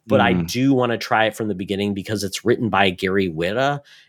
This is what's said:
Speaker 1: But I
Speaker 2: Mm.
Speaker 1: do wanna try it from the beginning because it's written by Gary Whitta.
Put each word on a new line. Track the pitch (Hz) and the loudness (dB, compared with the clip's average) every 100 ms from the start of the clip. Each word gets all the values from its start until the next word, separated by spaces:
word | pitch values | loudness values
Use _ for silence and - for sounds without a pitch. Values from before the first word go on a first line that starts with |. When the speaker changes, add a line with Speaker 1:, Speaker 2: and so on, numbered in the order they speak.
| - | 0
Speaker 1:
But | 131 | 2
I | 117 | 4
Speaker 2:
Mm. | 90 85 | 0 -2
Speaker 1:
do | 120 135 | 0 2
wanna | 131 123 110 | 2 2 -2
try | - 113 110 | 0 2 2
it | - | 0
from | 107 | -4
the | |
beginning | 92 98 98 101 | -4 -4 -2 -2
because | 101 98 104 | -4 -4 -4
it's | 98 - | -6 -2
written | 107 120 113 | 0 2 2
by | 95 98 | 2 2
Gary | 90 95 98 95 | 0 0 0 0
Whitta. | 80 85 110 139 143 - - | -2 -2 0 -2 -2 -8 -20